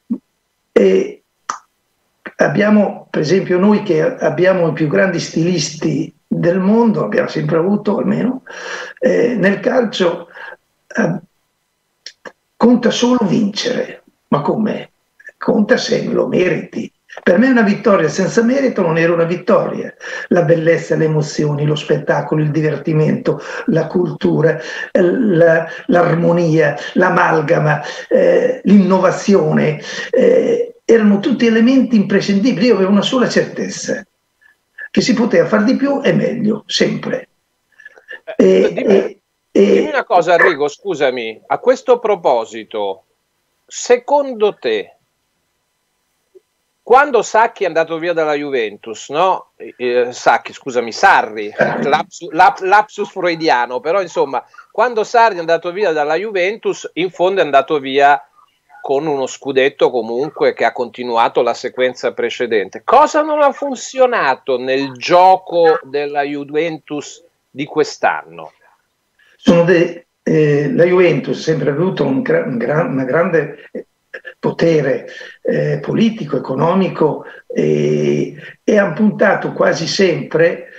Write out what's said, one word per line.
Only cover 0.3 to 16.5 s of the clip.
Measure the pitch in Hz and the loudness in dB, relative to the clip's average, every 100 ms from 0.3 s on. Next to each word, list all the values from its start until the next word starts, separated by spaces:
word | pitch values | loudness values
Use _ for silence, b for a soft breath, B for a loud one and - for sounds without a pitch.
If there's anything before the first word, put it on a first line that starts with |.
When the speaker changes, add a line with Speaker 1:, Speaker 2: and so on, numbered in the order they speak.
| _ _ _ _ | _ _ _ _
Speaker 1:
Eh, | - 196 190 - - _ _ - - _ _ _ _ _ _ - - | 0 2 2 -2 -10 _ _ -14 -14 _ _ _ _ _ _ -16 -4
e | |
abbiamo, | - 151 208 208 196 - - | -2 0 2 2 2 -4 -8
per | - | -6
esempio, | 151 190 - 180 | -2 -2 0 2
noi | 208 208 | 2 2
che | - 156 | 0 0
abbiamo | 165 - 160 143 180 185 165 | 0 -2 -4 0 0 2 0
i | |
più | 151 151 | -2 -2
grandi | 196 190 170 | 0 0 -2
stilisti | - 165 170 175 147 - 170 139 160 - _ | -4 -2 0 -2 -4 -4 -4 -4 -6 -12 _
del | 165 165 190 | -2 0 2
mondo, | 190 226 233 151 | 2 4 2 0
abbiamo | 104 123 - | -2 -2 -2
sempre | 156 151 165 | -4 -2 0
avuto | 180 202 - 202 | 0 0 -2 -2
almeno, | 185 214 240 254 B B B B B B | -2 -2 -2 -4 B B B B B B
eh, | 170 180 - 233 | 0 2 0 2
nel | 190 196 | 0 0
calcio, | 247 254 220 - 175 170 B B B B _ _ _ | 0 0 0 0 -2 -2 B B B B _ _ _
eh, | - 175 - - _ _ _ _ _ _ _ - - - - _ - | -2 -2 -2 -10 _ _ _ _ _ _ _ -20 -20 -20 -20 _ 0
conta | 226 247 214 | 2 4 2
solo | - 247 247 | 0 0 0
vincere. | 196 - 202 - - - - - _ _ _ | 0 0 -2 -4 -4 -4 -6 -12 _ _ _
Ma | 147 | -2
come? | 170 156 208 - - _ _ _ B - | -2 -2 -2 -4 -10 _ _ _ B -6
Conta | - 220 202 233 | -2 0 2 0
se | - 220 | 0 -4
lo | - - - | -2 -2 0
meriti. | - 180 | 0 0